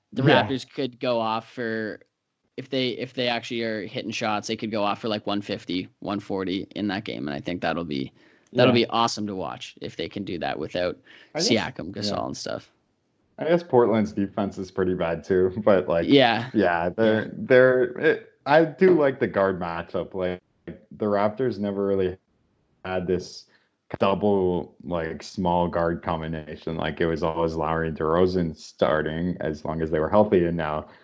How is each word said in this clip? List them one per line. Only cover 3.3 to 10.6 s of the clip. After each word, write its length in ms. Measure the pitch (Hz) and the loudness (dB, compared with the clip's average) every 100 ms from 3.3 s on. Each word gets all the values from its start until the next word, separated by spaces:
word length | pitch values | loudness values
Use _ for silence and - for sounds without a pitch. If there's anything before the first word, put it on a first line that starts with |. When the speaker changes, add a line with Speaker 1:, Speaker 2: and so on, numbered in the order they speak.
| 117 110 120 | -2 -4 -4
Speaker 1:
are 240 | 113 107 98 | -4 -4 -6
hitting 240 | 127 - | -8 -6
shots, 380 | - 113 104 104 | -4 -2 -2 -4
they 80 | 113 | -6
could 140 | 110 | -4
go 120 | 107 | -2
off 160 | 101 95 | -2 -2
for, 80 | 117 | -4
like, 180 | 107 101 | -4 -2
one 140 | 101 | -4
fifty, 460 | 101 101 - 90 - - | -4 -8 -4 -6 -6 -10
one 200 | - 101 | -6 -6
forty 460 | 101 98 92 95 - | -6 -6 -4 -4 -6
in 140 | - 104 | -6 -4
that 160 | 95 | -4
game, 220 | - 57 71 | -6 -8 -6
and 60 | |
I 60 | 71 | -6
think 200 | - 87 | -6 -4
that'll 240 | 82 80 | -2 -2
be, 280 | 82 69 67 _ _ _ _ | -4 -6 -6 _ _ _ _
that'll 200 | 127 127 | 2 4
Speaker 2:
Yeah. 120 | 120 - | 4 2
Speaker 1:
be 40 | |
awesome 360 | 117 117 - 104 | 2 0 -2 -6
to 80 | |
watch 400 | 95 80 62 - - | -6 -8 -10 -14 -12
if 140 | 85 - | -12 -8
they 120 | 82 | -8
can 160 | 98 | -8
do 140 | 95 101 | -8 -6
that 200 | 69 | -6
without 380 | 65 | -6